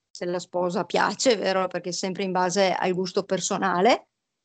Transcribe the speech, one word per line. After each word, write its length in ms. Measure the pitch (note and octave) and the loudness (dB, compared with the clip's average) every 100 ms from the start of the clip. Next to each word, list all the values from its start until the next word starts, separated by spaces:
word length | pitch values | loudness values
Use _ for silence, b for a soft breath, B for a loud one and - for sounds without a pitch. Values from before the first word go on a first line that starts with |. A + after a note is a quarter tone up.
| _ | _
se 140 | - F3+ | -10 -6
la 140 | F3 | -6
sposa 440 | F3 F3+ F3+ F3 | -4 -4 -2 -2
piace, 540 | F3 F#3 F#3 G#3 C4 A3 | -2 0 0 2 2 2
vero? 300 | F#3+ F#3+ F#3 | 2 0 -2
Perché 220 | F3+ F3+ | -4 -6
è 40 | |
sempre 300 | E3+ F#3+ F3 | -6 -6 -4
in 100 | G3 | -2
base 400 | F#3 F3+ F#3 F#3+ | 0 2 4 2
al 200 | - F#3 | 2 0
gusto 300 | F3+ F#3 - | 0 -2 -4
personale. 840 | F#3 F#3 - G3 F#3+ F3+ G#3 E4 - _ _ _ | -2 -2 -2 -2 0 4 4 4 -2 _ _ _